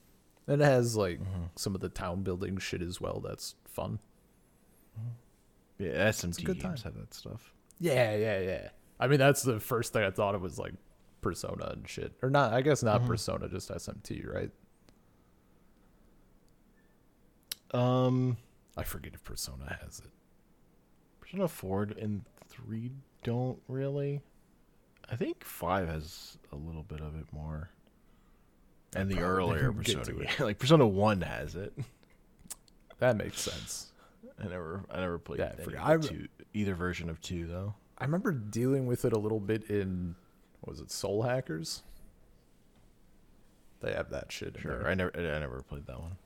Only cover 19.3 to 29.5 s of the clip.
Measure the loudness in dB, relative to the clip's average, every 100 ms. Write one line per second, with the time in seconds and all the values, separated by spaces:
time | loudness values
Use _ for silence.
19.3 | -8 -8 -8 -8 -10 -10 -16 -18 _ _
20.3 | _ _ _ _ _ _ _ _ -20 -10
21.3 | -2 -2 -2 -2 0 0 -2 -4 -4 -6
22.3 | -18 -20 -16 -8 -6 -8 -10 -18 -8 -2
23.3 | 0 0 -4 -6 -4 -2 0 -2 -2 -8
24.3 | -20 _ _ _ _ _ _ -8 -4 -2
25.3 | -4 -10 -4 0 2 2 -2 -6 -14 -18
26.3 | -20 -14 -10 -8 -10 -10 -8 -8 -8 -10
27.3 | -8 -8 -8 -10 -16 -20 _ -20 -20 -20
28.3 | -20 _ _ -20 -20 -10 -2 0 2 2
29.3 | 4 4